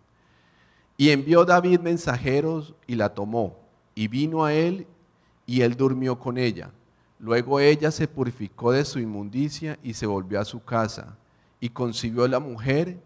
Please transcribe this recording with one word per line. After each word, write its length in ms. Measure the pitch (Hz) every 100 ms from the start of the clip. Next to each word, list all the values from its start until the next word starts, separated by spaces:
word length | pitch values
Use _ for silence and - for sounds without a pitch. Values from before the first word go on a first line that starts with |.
| _ _ _ _ _ _ _ _ _ -
Y 100 | 143
envió 380 | 143 139 170 180
David 340 | 180 180 175
mensajeros, 920 | 170 170 160 123 131 139 160 160 151 - -
y 100 | 120
la 180 | 104
tomó, 420 | 104 107 117 98 - _ _ _
y 140 | - 107
vino 360 | 123 151 160
a 80 | 151
él, 340 | 151 170 190 170 _ _ _ _ _ -
y 140 | 123
él 160 | 120 123
durmió 420 | 135 131 131 123
con 200 | 127 123
ella. 320 | 120 - - - _ _ _ _
Luego 420 | 110 117 120 139
ella 300 | 143 151 156
se 180 | - 156
purificó 640 | - 123 - 104 - 120
de 100 | 120
su 160 | - 131
inmundicia, 800 | 113 101 101 120 147 147 160 151
y 100 | 123
se 140 | 110 107
volvió 340 | 98 92 101
a 40 | 107
su 180 | 120
casa, 540 | - 117 107 - - - _ _ _ _
y 80 | 120
concibió 580 | 123 123 113 117 117 123
la 140 | 131
mujer, 580 | 147 117 127 139 175 180